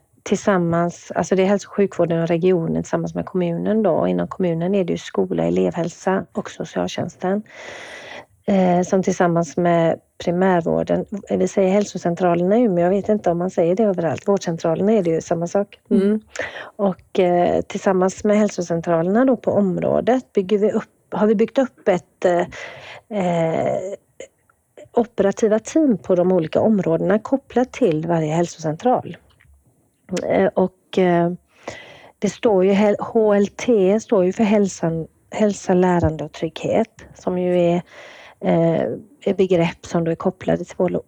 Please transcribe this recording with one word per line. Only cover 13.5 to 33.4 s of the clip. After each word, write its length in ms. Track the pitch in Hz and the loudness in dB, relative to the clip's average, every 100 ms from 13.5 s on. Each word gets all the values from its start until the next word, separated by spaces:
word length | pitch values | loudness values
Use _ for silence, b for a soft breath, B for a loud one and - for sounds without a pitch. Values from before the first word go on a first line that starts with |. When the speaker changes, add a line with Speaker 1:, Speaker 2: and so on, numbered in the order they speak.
| 190 165 185 | 0 2 2
Speaker 1:
det 80 | |
överallt. 440 | 220 180 165 131 - | 2 0 -2 -2 0
Vårdcentralerna 640 | 196 185 165 170 165 190 | -2 -2 -4 -2 0 2
är 120 | 220 | 2
det 60 | 170 | 2
ju 120 | 160 | -2
samma 260 | - 170 170 | -2 -4 -2
sak. 320 | 202 202 - - | -2 -4 -8 0
Speaker 2:
Mm. 140 | 220 | 2
Speaker 1:
Mm. 180 | 196 214 - B B B B - | 2 0 -4 B B B B -4
Och, 440 | 202 180 _ - | -2 -2 _ 0
eh, 420 | 180 175 175 165 | 2 4 2 0
tillsammans 600 | 170 202 - 185 185 - | -4 -4 0 2 0 0
med 140 | 214 208 | 0 2
hälsocentralerna 880 | 208 - 175 170 165 170 170 208 269 | 2 -2 -4 -4 0 0 2 2 2
då 120 | 247 | 0
på 140 | - | 0
området 840 | 127 196 170 151 147 202 254 - | 0 0 0 0 0 2 0 -2
bygger 240 | - 185 208 | -4 0 0
vi 140 | 202 | 2
upp, 120 | 196 - _ _ | 0 -6 _ _
har 160 | - 208 | 0 2
vi 80 | 214 | 2
byggt 220 | 226 - | 2 0
upp 300 | 254 - - | -2 -2 -2
ett, 380 | 180 - _ 185 | -2 -4 _ 0
eh, 140 | 175 - B B B B B - 214 | 2 -2 B B B B B -8 -4
eh, 560 | 180 170 165 160 - - 185 202 _ - - _ _ _ _ - - | 0 0 0 0 -2 -2 -6 -10 _ -20 -20 _ _ _ _ -20 -6
operativa 680 | - 220 - 196 196 220 214 | -2 -2 0 0 2 0 0
team 380 | - 320 302 202 | 0 0 2 2
på 180 | - 180 | 2 2
de 160 | 175 | 2
olika 300 | 185 160 - | 2 0 0
områdena 580 | 196 214 170 160 170 208 | 2 2 0 0 0 -2
kopplat 540 | - 269 - - 247 | 0 -4 -2 -2 -2
till 340 | - 220 156 165 | 0 0 0 -2
varje 260 | 170 156 | -2 0
hälsocentral. 840 | 160 175 - 160 156 247 240 - 170 _ _ _ _ _ _ _ _ - 180 | 0 -2 -4 -8 -2 0 0 -2 -14 _ _ _ _ _ _ _ _ -8 -6
Eh, 220 | 87 170 190 | -2 2 2
och, 440 | - 185 - _ - | 2 -2 -4 _ 0
eh, 340 | 180 170 170 180 _ B B B B B B _ | 2 2 0 -4 _ B B B B B B _
det 100 | 208 | -6
står 360 | - 247 196 190 | 0 2 4 4
ju 60 | |
hel-, 240 | 196 208 208 | 4 2 0
H 340 | - 233 214 | -2 2 4
L 140 | 202 | 4